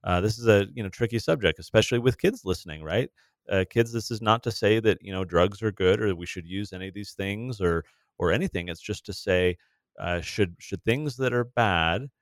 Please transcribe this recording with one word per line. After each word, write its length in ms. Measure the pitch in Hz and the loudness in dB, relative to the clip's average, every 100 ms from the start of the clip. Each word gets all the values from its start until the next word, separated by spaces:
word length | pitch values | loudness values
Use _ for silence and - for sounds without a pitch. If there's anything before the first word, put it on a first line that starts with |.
Uh, 160 | - 90 | 0 0
this 180 | 101 110 | 0 0
is 100 | 117 | 4
a, 200 | 101 101 | 4 4
you 100 | 131 | -4
know, 60 | 101 | -10
tricky 300 | - 117 113 | -4 -2 -2
subject, 400 | - 160 95 80 | 0 0 0 -2
especially 400 | 87 110 107 120 | 0 2 2 2
with 200 | 123 - | 0 2
kids 240 | 185 247 | -2 -2
listening, 400 | 98 90 87 78 | -4 -4 -6 -12
right? 260 | 78 95 131 _ _ _ - | -2 -2 -2 _ _ _ -4
Uh, 140 | 95 92 | -2 0
kids, 220 | 117 117 | 0 0
this 180 | 117 110 | -2 -6
is 100 | 113 | -4
not 200 | 110 113 | 2 2
to 80 | - | 0
say 280 | - 104 110 | 0 4 4
that, 180 | 110 95 | 4 0
you 100 | 98 | -2
know, 100 | 92 90 | -6 0
drugs 360 | 85 92 101 | 4 2 2
are 100 | 110 | -6
good 300 | 95 92 104 | 0 2 4
or 140 | 110 87 | 2 -2
we 100 | 87 | -6
should 220 | 95 82 | -12 -10
use 260 | 95 101 | -8 -8
any 140 | 92 95 | -10 -12
of 60 | |
these 200 | 98 104 | -12 -14
things 480 | - 98 101 123 113 | -8 -6 -4 -8 -2
or, 220 | 90 82 - _ _ _ | 0 0 -4 _ _ _
or 140 | 90 | 0
anything. 360 | 98 190 95 87 | 0 0 -4 -6
It's 120 | 85 | -10
just 240 | - 101 - | -8 -8 -8
to 80 | |
say, 440 | 95 - 90 90 87 _ _ _ - | -10 0 2 2 0 _ _ _ -10
uh, 220 | 87 87 | -6 -4
should, 340 | 82 - 95 87 | -6 -2 -2 -2
should 240 | - 92 | -12 -6
things 340 | - 123 151 123 | -2 -2 -2 -2
that 160 | 131 | -2
are 100 | 120 | 0
bad 680 | 120 123 110 87 82 90 135 _ | -2 0 2 2 2 0 -6 _